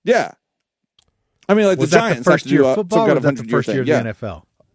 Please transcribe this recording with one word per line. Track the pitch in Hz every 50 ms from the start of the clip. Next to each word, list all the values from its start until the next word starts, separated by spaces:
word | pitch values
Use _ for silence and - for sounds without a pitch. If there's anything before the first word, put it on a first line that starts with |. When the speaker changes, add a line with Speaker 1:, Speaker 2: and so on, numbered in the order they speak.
| _
Speaker 1:
Yeah. | 175 240 226 139 90 - _ _ _ _ _ _ _ _ _ _ _ _ _ _ _ _ _ _ _ _ _ _ -
I | 196
mean, | 214 214
like, | 202 190 147
Speaker 2:
Was | - 156
Speaker 1:
the | 160 214
Speaker 2:
that | 226
the | 226
Speaker 1:
Giants | 180 120 123
have | - 160
Speaker 2:
first | 147 -
Speaker 1:
to | 131
Speaker 2:
year | 139 147 139
Speaker 1:
do |
Speaker 2:
of | 131 127
Speaker 1:
a, |
Speaker 2:
football, | 208 214 175 208 220
Speaker 1:
some | 226
Speaker 2:
or |
Speaker 1:
kind | 214 143
Speaker 2:
was | -
Speaker 1:
of | 131
Speaker 2:
that | 147
the | 139 120
Speaker 1:
hundred-year | 113 113 117 143
Speaker 2:
first | 131 -
year | 107
Speaker 1:
thing. | 135 127
Speaker 2:
of |
the | 123 156
Speaker 1:
Yeah. | 131
Speaker 2:
N | 113 113
F | 104 - -
L? | 107 90 - - _ _ _ _ _ _